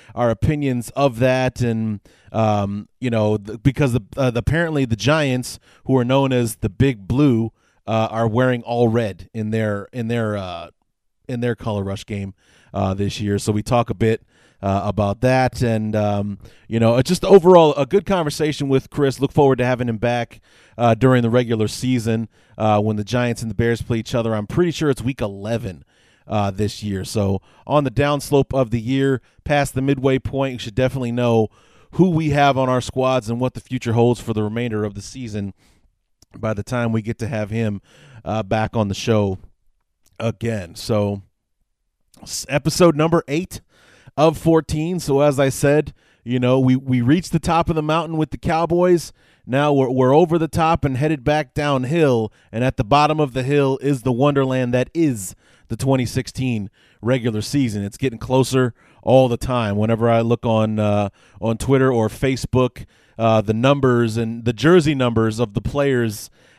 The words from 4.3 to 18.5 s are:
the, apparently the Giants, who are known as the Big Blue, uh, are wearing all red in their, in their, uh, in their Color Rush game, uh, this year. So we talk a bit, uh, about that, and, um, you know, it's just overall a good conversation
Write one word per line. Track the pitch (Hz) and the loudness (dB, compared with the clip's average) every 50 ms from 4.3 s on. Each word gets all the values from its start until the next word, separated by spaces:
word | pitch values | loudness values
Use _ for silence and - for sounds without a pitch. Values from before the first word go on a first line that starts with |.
the, | 113 117 | -2 -2
apparently | 107 - 127 160 175 165 160 143 135 | -2 -2 0 0 0 0 0 -2 -2
the | 123 110 107 | -2 -2 -2
Giants, | 98 123 147 160 151 135 127 127 123 - - - _ _ _ _ - | 0 0 2 2 2 0 -2 -2 -4 -6 -12 -16 _ _ _ _ -4
who | - 127 | 0 0
are | 131 123 | 0 2
known | 120 131 139 139 135 131 | 2 2 2 2 2 0
as | 123 120 117 113 - | 0 0 -2 -4 -4
the | - 110 | -6 -4
Big | 92 - 127 139 135 107 98 90 | 0 0 0 0 0 -2 -6 -4
Blue, | 117 127 147 143 123 110 117 113 - _ _ _ _ _ - - | 0 2 2 4 4 2 0 -2 -6 _ _ _ _ _ -8 -4
uh, | 110 113 110 110 | -2 -2 -2 -2
are | - 113 117 113 | -2 0 -2 0
wearing | 107 120 127 127 127 120 117 | 2 2 2 2 0 -2 -4
all | - 120 120 123 117 | -4 -2 0 2 2
red | 110 117 117 104 95 85 - - - | 2 0 -2 -2 -6 -10 -16 -14 -10
in | 117 107 107 | -8 -6 -4
their, | 107 110 110 107 104 101 101 - - | -2 -2 -2 -2 -2 -4 -6 -10 -10
in | 127 117 113 | -8 -6 -4
their, | 120 120 113 107 104 | -4 -2 -2 -2 -4
uh, | 101 95 92 87 85 82 82 _ _ _ _ _ _ _ _ _ _ _ - | -6 -6 -8 -10 -12 -14 -16 _ _ _ _ _ _ _ _ _ _ _ -10
in | 131 120 | -8 -4
their | 120 123 117 | -4 -4 -4
Color | - - - 107 104 98 | -4 -4 -6 -4 -4 -4
Rush | 98 98 98 - | -6 -6 -10 -10
game, | - 107 101 98 98 95 _ _ _ _ _ _ _ - | -10 -8 -8 -8 -10 -12 _ _ _ _ _ _ _ -6
uh, | 95 98 95 95 | -4 -2 -2 -2
this | 98 101 101 - - | -2 -4 -4 -4 -4
year. | 107 104 101 101 | -4 -2 -2 -2
So | - - 107 | 0 -2 -2
we | 104 107 | -2 -2
talk | - 131 120 117 - | 0 0 0 0 0
a | - | -2
bit, | 90 113 110 113 - _ _ _ _ _ _ _ - | -2 0 0 0 -2 _ _ _ _ _ _ _ -6
uh, | - 101 98 98 98 | -4 -2 -2 0 -2
about | 104 101 92 104 101 101 - | -2 -2 0 0 -2 -2 0
that, | - 127 131 131 127 127 - - | 0 0 2 2 2 0 -2 -2
and, | 127 117 113 110 107 107 107 | -2 0 0 -2 -2 -2 -2
um, | 107 104 104 104 101 101 104 101 - - - - _ _ - | -2 0 0 -2 -2 -4 -6 -8 -12 -14 -20 -20 _ _ -4
you | 110 113 | -2 2
know, | 113 156 117 123 | 2 4 4 2
it's | 131 - | 2 0
just | 180 175 - | 0 -2 2
overall | 202 190 196 156 180 185 180 165 151 143 | 6 6 6 8 8 8 8 8 6 4
a | - 143 | 2 -2
good | 127 - 202 - | 0 0 -2 0
conversation | - 196 185 165 147 - - 156 156 | 0 -2 -2 -2 -2 -4 -2 -2 -2